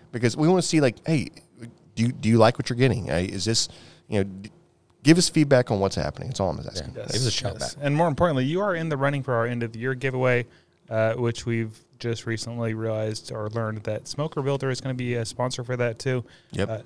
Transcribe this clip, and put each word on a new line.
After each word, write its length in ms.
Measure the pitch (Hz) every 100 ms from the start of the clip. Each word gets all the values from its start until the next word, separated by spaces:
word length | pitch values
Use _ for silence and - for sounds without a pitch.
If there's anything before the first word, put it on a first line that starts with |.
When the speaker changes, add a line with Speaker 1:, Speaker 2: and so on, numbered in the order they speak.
| -
Speaker 1:
because 240 | 120 117 143
we 100 | 156
wanna 140 | 185
see, 180 | 170 160
like, 160 | 131 - -
hey, 220 | 156 82 - - - 117 - _
do 100 | -
you, 80 | 120
do 160 | - 104
you 100 | 113
like 200 | 110 -
what 100 | -
you're 60 | 120
getting? 300 | 127 107 90
Hey, 180 | 80 95
is 180 | 98
this, 240 | 101 113 - - - - -
you 100 | 107
know, 60 |
d-, 260 | 98 95 101 - _ _ _ _
give 160 | 139 170
us 100 | 170
feedback 420 | 160 143 127 123
on 100 | 101
what's 160 | 98 -
happening. 320 | 73 - -
That's 120 | -
all 100 | 92
I'm 80 | 73
asking. 320 | - - -
Speaker 2:
Yeah. 80 | 120
Speaker 3:
Yes, 100 | -
Speaker 2:
Give 80 | 120
us 40 | 127
a 40 |
shout 260 | - 123 113
Speaker 3:
yes. 160 | 127
Speaker 2:
back. 100 | -
Speaker 3:
And 100 | 143 147
more 120 | 170
importantly, 360 | 139 175 135
you 160 | 131 180
are 140 | 208
in 140 | 170 160
the 80 | 139
running 260 | 139 143
for 120 | 131
our 120 | 117 117
end 160 | 120
of 100 | 117
the 60 | 113
year 160 | 127
giveaway, 520 | 127 135 127 127 123 120 - _ _ -
uh, 260 | 110 113
which 300 | 120 117 117 120
we've 320 | 117 110 107 _ -
just 280 | 120 113 -
recently 480 | 110 117 117 117
realized 560 | 110 113 110 110 107 -
or 180 | 113 107
learned 320 | 117 110 107
that 240 | 104 107 -
Smoker 340 | - 156 156
Builder 280 | 135 139 135
is 100 | 127
gonna 140 | 131
be 200 | 127 123
a 100 | 120
sponsor 400 | 110 - 127 131
for 120 | 120 123
that 220 | 120 113
too. 260 | 135 127 - - _
Speaker 1:
Yep. 160 | 135 107
Speaker 3:
Uh, 100 | 107